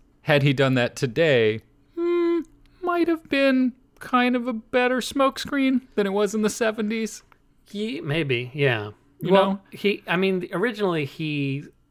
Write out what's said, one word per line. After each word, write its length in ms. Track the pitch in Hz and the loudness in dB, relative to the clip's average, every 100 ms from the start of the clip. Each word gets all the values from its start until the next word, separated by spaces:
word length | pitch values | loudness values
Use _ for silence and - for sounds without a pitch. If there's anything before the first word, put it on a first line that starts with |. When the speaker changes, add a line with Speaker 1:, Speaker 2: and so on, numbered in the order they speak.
| _ _ | _ _
Speaker 1:
had 180 | - 143 | 0 2
he 100 | 143 | 2
done 220 | 135 135 | 2 2
that 220 | 131 120 - | 2 0 -2
today, 640 | 135 110 165 127 110 110 - _ _ 339 | -4 0 2 4 2 0 -8 _ _ -4
hmm, 440 | 339 349 339 339 - _ _ - | -2 0 0 -2 -4 _ _ -10
might 260 | 359 349 330 | -4 0 0
have 220 | 330 - | -2 -2
been 440 | 277 277 262 254 - _ - | 2 4 4 0 -2 _ -20
kind 360 | - 247 247 247 | -2 2 2 0
of 120 | 240 | -4
a 60 | |
better 440 | 220 - 254 247 254 | -8 -2 0 2 0
smokescreen 840 | - 277 269 - - 285 262 254 - | -2 0 0 0 -4 0 2 0 -2
than 140 | - 196 | -2 0
it 40 | |
was 220 | 202 202 | 0 0
in 80 | 214 | 0
the 80 | 214 | -2
seventies. 720 | - 220 214 208 226 220 - _ _ _ _ _ | 0 -2 -2 -4 -4 -6 -10 _ _ _ _ _
Speaker 2:
He, 320 | 202 220 277 | -8 -6 -6
maybe, 520 | 143 160 147 120 123 | -4 -2 0 -2 -4
yeah. 380 | 147 139 113 104 - _ - | 0 0 0 -4 -12 _ -6
Speaker 1:
You 100 | 170 | 2
Speaker 2:
Well, 180 | 196 196 | 4 4
Speaker 1:
know? 60 | 196 _ | 0 _
Speaker 2:
he, 320 | - 202 - - | -4 -2 -2 -2
I 100 | 175 | 0
mean, 300 | 190 185 175 | 0 0 -4
originally 500 | 170 233 208 196 165 143 | -2 -2 -2 -2 -2 -4
he 580 | - 156 147 139 135 165 _ _ | -6 -6 -4 -4 -6 -10 _ _